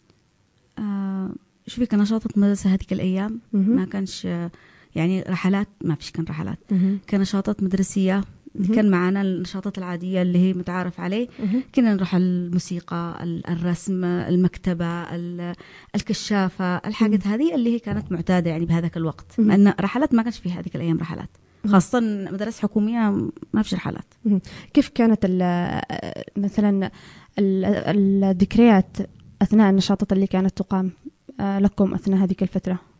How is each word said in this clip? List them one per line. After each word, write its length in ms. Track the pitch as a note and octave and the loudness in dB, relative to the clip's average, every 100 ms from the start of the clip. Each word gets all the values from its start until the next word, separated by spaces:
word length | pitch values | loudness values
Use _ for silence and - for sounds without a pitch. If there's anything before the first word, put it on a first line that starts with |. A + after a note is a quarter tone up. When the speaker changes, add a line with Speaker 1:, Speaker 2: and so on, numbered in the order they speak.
| _ _ _ _ _ _ _ - | _ _ _ _ _ _ _ -8
Speaker 1:
آه، 520 | G#3 G3 G3 F#3+ F#3+ - _ _ - | -4 -4 -4 -4 -6 -8 _ _ -10
شوفي 200 | - A#3+ | -4 0
كنشاطات 500 | G#3 G#3 A3+ - G#3 | 2 4 2 0 2
المدرسة 340 | G3+ G3+ - | 2 2 2
هذيك 180 | F#3+ - | 0 0
الأيام 480 | F#3 F#3 F#3 G#3 A3+ - | -2 -2 -2 -4 -6 -4
Speaker 2:
مهم. 240 | G#3 F#3+ B3 | 0 2 2
Speaker 1:
ما 80 | |
كانش، 420 | - G3+ F#3+ - F#3 | 0 -4 -6 -6 -6
آه، 240 | F3 E3+ - - _ _ | -4 -6 -10 -20 _ _
يعني 280 | - E3 F#3+ | -2 0 0
رحلات، 460 | - F3+ F#3 G3 G#3 - | -2 -2 0 0 -2 -4
ما 100 | F3+ | -4
فيش 160 | D3+ - | -4 -4
كان 140 | - | -8
رحلات. 340 | E3 D3+ F3 - - | -6 -6 -8 -8 -2
Speaker 2:
مهم. 280 | F#3+ F#3+ G3 - | 0 0 0 -2
Speaker 1:
كنشاطات 520 | G3+ G3 G3 G3 G#3 | -2 0 -2 -2 -2
مدرسية، 640 | F#3+ F#3+ F#3+ - F#3+ G3 G3 - - | 0 0 0 0 0 0 -4 -10 -12
Speaker 2:
مهم. 200 | - F#3 | -4 0
Speaker 1:
كان 160 | A3 G#3 | 2 4
معانا 320 | F3+ F3+ G3 | 4 2 0
النشاطات 560 | G3 F3+ F3 F#3+ G3+ F#3+ | -2 -2 -6 -8 -8 -8
العادية 440 | F3+ F3 F3+ F#3 | -8 -8 -4 0
اللي 160 | F3+ F3 | 2 4
هي 140 | F#3 | 2
متعارف 480 | F#3 F3+ F3+ F3+ F3 | 0 -4 -6 -6 -6
عليه. 280 | F3 G#3 B3 - | -4 -4 -4 -6
Speaker 2:
مهم. 220 | G#3+ A#3 C4 | -2 -2 0
Speaker 1:
كنا 200 | - A#3 | 2 4
نروح 200 | G3 F#3 | 4 2
الموسيقى، 1040 | F3+ F3+ F3+ F3 F3 - F3 - E3+ E3+ - | 2 2 0 -2 -2 -4 -6 -8 -8 -8 -8
ال-، 280 | E3+ E3+ - | -8 -6 -6
الرسم، 540 | E3+ F3 F3 - F#3 | -4 -2 -2 -2 -2
المكتبة، 960 | F3+ F3 - F3+ F#3 - - E3+ E3+ E3+ | -2 -2 0 2 2 0 -4 -2 -4 -6
ال-، 520 | E3+ F3 F3 F3 F3 F3 - - - | -8 -10 -10 -8 -10 -12 -16 -20 -10
الكشافة، 840 | G#3 - G#3+ - G3+ F#3+ - F#3 F3+ | -6 -4 -6 -2 0 0 -2 -2 -4
الحاجات 500 | - G#3+ G#3+ G#3 G3 | -4 0 2 2 0
Speaker 2:
مم. 60 | |
Speaker 1:
هذه 220 | G#3+ D#4+ | 0 0
اللي 200 | E4 A#3 | 0 0
هي 40 | A#3 | -2
كانت 340 | G3+ G3+ - | -4 -6 -4
معتادة 380 | E3+ E3 F3+ E3+ | -4 0 0 0
يعني 140 | D#3+ | -2
بهذاك 320 | E3+ E3 E3 E3 | 0 0 -2 -4
الوقت. 440 | D#3+ - - - | -6 -6 -6 0
Speaker 2:
مهم. 80 | G#3+ | 4
Speaker 1:
لأن 260 | G3 G3+ - | 6 6 4
رحلات 340 | G3 B3 D4 | -2 0 2
ما 80 | A#3 | 2
كانش 160 | A3+ G#3 | 0 -4
في 120 | F3+ | -6
هذيك 260 | F3+ F3 D3 | -6 -8 -6
الأيام 220 | E3+ E3 | -2 -2
رحلات. 320 | E3 - - - _ _ G#3 | -4 -10 -12 -18 _ _ 4
خاصة 280 | G3 - B3 A3+ G#3 F#3+ | 4 4 2 0 -2 -6
مدارس 280 | F#3+ G#3+ A#3 | -6 -6 -4
حكومية 720 | G#3 G#3+ G#3+ A#3 G#3+ G3 - - - | -2 0 0 0 0 0 -4 -8 -4
ما 100 | G#3+ | -2
فيش 120 | G#3+ | -2
رحلات. 400 | F3+ - - - _ | -4 -6 -8 -12 _
Speaker 2:
مهم. 160 | A3+ G3 - - - | 0 0 -2 -12 -2
كيف 140 | - - | 0 0
كانت 320 | - A3+ G#3+ | 2 2 4
ال-، 560 | F#3+ F#3 F3+ F3 F3 - - - - - - - | 2 0 0 0 -2 -4 -6 -8 -10 -12 -10 -6
مثلًا 540 | G3 G3+ G#3 G3 F#3 - - - - - | -4 0 2 2 -2 -8 -20 -20 -8 0
ال-، 260 | G3 F#3+ F#3 - - G3+ G3 G3 | 0 2 0 0 0 2 4 4
الذكريات 720 | G3 F3+ G3 - A#3 G3+ - - G3 - - - | 2 2 2 6 8 6 4 -4 -10 -12 -16 -2
أثناء 280 | G3 G#3+ G3+ | 4 6 6
النشاطات 420 | G3 F#3 G3 G3+ | 4 2 0 0
اللي 140 | F#3+ G3 | 0 2
كانت 320 | F#3 F#3 - | 0 0 -2
تقام، 320 | F#3+ F#3+ F#3 - D4 - - - | -2 -2 -2 -6 -16 -20 -18 -8
آه، 180 | G3 G3 | -4 2
لكم 360 | G3+ - G3 | 2 2 0
أثناء 300 | F#3 - F#3+ | 0 0 2
هذيك 180 | F#3+ F#3 | 2 0
الفترة؟ 360 | F#3 F#3 - F3+ - _ | -2 -2 -4 -6 -8 _